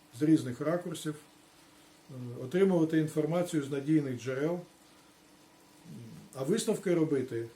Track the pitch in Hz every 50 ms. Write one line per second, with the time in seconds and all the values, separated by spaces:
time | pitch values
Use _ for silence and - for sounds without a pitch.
0 | - - - 120 151 156 160 143 123 127 120 - 147 151 165 175 - 185 160 -
1 | - 156 151 - - - - - - - - - - - - - - - - -
2 | - - 135 127 123 120 120 135 131 127 147 180 196 196 185 170 160 156 165 160
3 | 156 151 - 156 151 151 165 180 170 175 - 156 135 135 143 139 139 147 156 156
4 | 143 135 123 117 110 127 131 131 143 160 175 180 180 - - - - - - -
5 | - - - _ - - - - - - - - - - - - - - 156 127
6 | 117 113 110 - - - - 131 135 143 196 226 - - 208 - - 190 175 170
7 | 156 147 143 135 123 - 117 117 117 117 -